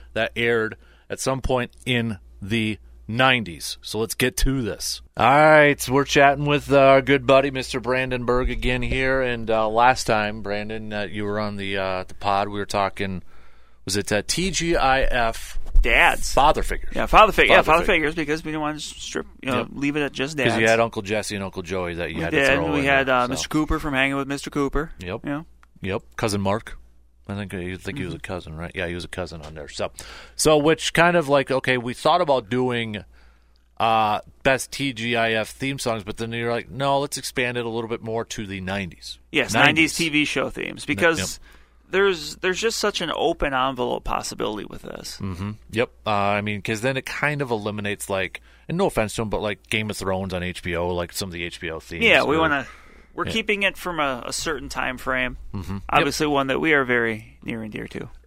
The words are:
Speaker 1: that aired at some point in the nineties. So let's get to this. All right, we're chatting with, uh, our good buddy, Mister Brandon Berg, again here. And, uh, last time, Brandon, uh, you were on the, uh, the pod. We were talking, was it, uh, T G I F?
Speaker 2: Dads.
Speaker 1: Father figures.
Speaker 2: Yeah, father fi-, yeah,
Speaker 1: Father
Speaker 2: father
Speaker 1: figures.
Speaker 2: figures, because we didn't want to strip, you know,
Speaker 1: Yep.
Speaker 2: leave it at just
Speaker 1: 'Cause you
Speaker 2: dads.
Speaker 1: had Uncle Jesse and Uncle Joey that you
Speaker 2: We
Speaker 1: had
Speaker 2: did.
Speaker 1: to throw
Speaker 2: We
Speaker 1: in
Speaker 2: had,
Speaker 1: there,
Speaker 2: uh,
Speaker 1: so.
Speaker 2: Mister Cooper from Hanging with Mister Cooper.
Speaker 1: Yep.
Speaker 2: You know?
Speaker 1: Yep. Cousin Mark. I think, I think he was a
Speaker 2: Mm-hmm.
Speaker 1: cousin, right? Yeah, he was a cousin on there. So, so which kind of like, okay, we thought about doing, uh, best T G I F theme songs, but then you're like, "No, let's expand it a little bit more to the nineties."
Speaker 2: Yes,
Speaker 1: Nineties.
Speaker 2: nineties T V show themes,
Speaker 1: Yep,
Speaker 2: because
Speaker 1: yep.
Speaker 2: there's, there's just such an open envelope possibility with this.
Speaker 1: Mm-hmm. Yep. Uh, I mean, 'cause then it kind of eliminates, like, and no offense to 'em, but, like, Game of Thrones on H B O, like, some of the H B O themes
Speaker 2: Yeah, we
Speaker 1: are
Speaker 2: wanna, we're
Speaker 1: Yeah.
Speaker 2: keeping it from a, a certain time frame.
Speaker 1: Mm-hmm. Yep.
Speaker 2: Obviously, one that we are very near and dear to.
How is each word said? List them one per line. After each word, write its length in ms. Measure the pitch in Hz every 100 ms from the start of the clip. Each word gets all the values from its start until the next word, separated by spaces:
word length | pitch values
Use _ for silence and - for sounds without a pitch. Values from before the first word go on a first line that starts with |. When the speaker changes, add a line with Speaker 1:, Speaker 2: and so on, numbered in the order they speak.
| -
Speaker 1:
that 180 | 110 110
aired 420 | - 117 117 107 107 - _ -
at 120 | 101
some 200 | - 131
point 300 | - 127 120 - 131
in 320 | 123 113 101 - -
the 360 | 98 113 107 101 - - -
nineties. 680 | 113 131 123 90 76 - -
So 160 | - 107
let's 160 | 113
get 220 | - 123 -
to 240 | 135 135
this. 400 | 107 - - - - -
All 100 | 117
right, 600 | 143 156 156 147 139 -
we're 140 | 135
chatting 420 | 139 151 139 143 147
with, 260 | 147 123
uh, 60 | 139
our 240 | 135 135
good 240 | 127 139 120
buddy, 240 | 135 139
Mister 280 | 131 120 135
Brandon 460 | 113 127 131 123
Berg, 260 | 120 123 127
again 300 | 117 120 127
here. 380 | 120 131 131 131
And, 280 | 127 117 110
uh, 200 | 110 110
last 360 | 110 123 127
time, 360 | - 110 104 110
Brandon, 500 | 101 104 104 110 107
uh, 140 | 104 101
you 160 | 104
were 140 | 101 104
on 180 | 107 101
the, 200 | 98 98
uh, 280 | 95 92
the 100 | 92
pod. 340 | - 101 98 104
We 100 | 101
were 80 | 98
talking, 560 | 104 98 - 98 92 - - - - - -
was 120 | - 101
it, 140 | -
uh, 120 | 104 -
T 240 | - 185
G 240 | 147 170
I 280 | 170 131 131
F? 560 | 127 127 117 - - - - -
Speaker 2:
Dads. 500 | 127 123 165 - -
Speaker 1:
Father 300 | - 147 131
figures. 320 | - - - 117
Speaker 2:
Yeah, 100 | 113
father 240 | 175 214
fi-, 120 | 180
yeah, 140 | 147 180
Speaker 1:
Father 80 |
Speaker 2:
father 200 | 165 165
Speaker 1:
figures. 300 | 175 175 151
Speaker 2:
figures, 0 |
because 300 | 165 147 160
we 80 | 160
didn't 100 | 156
want 180 | 151 151
to 40 |
strip, 420 | - - - - - -
you 80 | 131
know, 80 | 123
Speaker 1:
Yep. 100 | 120
Speaker 2:
leave 220 | - 143 147
it 60 |
at 100 | 139
just 240 | - 135 151
Speaker 1:
'Cause 100 | 120
you 140 | 113
Speaker 2:
dads. 100 | 113
Speaker 1:
had 100 | 113
Uncle 220 | 117 113
Jesse 320 | 98 107 98
and 100 | 104
Uncle 180 | 98 95
Joey 320 | 85 92 87
that 160 | 85 82
you 60 | 82
Speaker 2:
We 60 |
Speaker 1:
had 80 | 82
Speaker 2:
did. 160 | 151 139
Speaker 1:
to 100 | 139
throw 160 | -
Speaker 2:
We 60 | 143
Speaker 1:
in 40 | 139
Speaker 2:
had, 200 | 135 135
Speaker 1:
there, 80 | 127
Speaker 2:
uh, 80 | 123
Speaker 1:
so. 20 |
Speaker 2:
Mister 200 | 131 -
Cooper 300 | 156 151 156
from 140 | 151
Hanging 240 | 131 139 139
with 100 | 135
Mister 220 | 143 -
Cooper. 440 | 147 139 139 160 -
Speaker 1:
Yep. 220 | 90 107
Speaker 2:
You 80 | -
know? 160 | 143 170 - _ _
Speaker 1:
Yep. 200 | 98 98 - -
Cousin 240 | 113 101
Mark. 380 | 98 107 - - - - _ _ -
I 80 | 101
think, 180 | 98
I 220 | 95 87 92
think 200 | 95 139
he 80 |
was 80 | 92
a 60 | 82
Speaker 2:
Mm-hmm. 80 | -
Speaker 1:
cousin, 280 | 92 80 78
right? 160 | 85
Yeah, 120 | 92 87
he 80 |
was 100 | 87
a 40 | 80
cousin 320 | - 87 82
on 140 | 76
there. 140 | 78 71
So, 240 | - 95 - - - - -
so 220 | 151 151
which 340 | 147 156 -
kind 240 | - 170 175
of 100 | 139
like, 220 | 143 131
okay, 280 | 131 135 127
we 160 | 120
thought 260 | 120 156 175
about 300 | 165 131 98
doing, 520 | 123 127 120 113 104 - - - _ _ _ _ -
uh, 400 | 113 113 107 104 - -
best 280 | 135 131 -
T 220 | - 139
G 240 | 113 117 117
I 160 | 113
F 160 | 110 104
theme 300 | - 135 139
songs, 260 | 123 113
but 140 | 101 110
then 140 | 113
you're 200 | 117 117
like, 180 | 117 -
"No, 300 | 127 139 139
let's 160 | 143 -
expand 400 | - - 123 120
it 80 |
a 40 | 117
little 180 | 113 113
bit 140 | 117
more 240 | 113 113 113
to 200 | - 101
the 140 | 98
nineties." 580 | 92 101 90 - - - _
Speaker 2:
Yes, 220 | 147 117
Speaker 1:
Nineties. 120 | 113 143
Speaker 2:
nineties 300 | 156 156 -
T 120 | 165
V 140 | 147 143
show 240 | 139 131
themes, 320 | - - -
Speaker 1:
Yep, 40 | -
Speaker 2:
because 320 | 147 170 160
Speaker 1:
yep. 100 | 92 - - - - _ _
Speaker 2:
there's, 460 | 185 196 175 151 -
there's 240 | 185 180
just 180 | 226 -
such 220 | 208 -
an 100 | 170 -
open 380 | 156 165 147
envelope 500 | 131 135 123 120 127
possibility 640 | - - 127 - 113 107 -
with 160 | -
this. 340 | - - - -
Speaker 1:
Mm-hmm. 340 | 98 87 101 107 -
Yep. 200 | 110 123 - -
Uh, 40 |
I 320 | 104 101 101
mean, 180 | 104 104
'cause 220 | 104 110
then 160 | 127 131
it 80 | -
kind 340 | - 147 147
of 100 | 135
eliminates, 600 | 113 104 104 101 101 -
like, 320 | 98 90 - - _ -
and 80 | 165
no 80 |
offense 300 | 190 - 107
to 80 | -
'em, 80 | 110
but, 100 | 95
like, 260 | 104 101 _
Game 180 | 110 107
of 80 | 98
Thrones 380 | 95 92 95
on 80 | 90
H 200 | 90 87
B 140 | 90 85
O, 120 | 87
like, 260 | 87 87
some 160 | - 98
of 20 |
the 100 | 85
H 160 | 85 -
B 120 | 85
O 100 | 80
themes 240 | - -
Speaker 2:
Yeah, 180 | 226 151
we 140 | 123 156
Speaker 1:
are 40 |
Speaker 2:
wanna, 260 | 160 143 120 - - - -
we're 140 | - 131
Speaker 1:
Yeah. 60 |
Speaker 2:
keeping 300 | 220 214 202
it 120 | 196 -
from 220 | 185 165
a, 240 | 143 120 -
a 60 |
certain 360 | - - 139 143
time 300 | 147 131 127
frame. 380 | 135 127 127 127 -
Speaker 1:
Mm-hmm. 200 | 104 87
Yep. 100 | 98 -
Speaker 2:
Obviously, 380 | 147 151 - 151
one 180 | 139 135
that 140 | 135
we 140 | 160
are 100 | 147
very 540 | 127 123 117 110 117 -
near 200 | - 113
and 100 | 110
dear 160 | 110 110
to. 200 | - - -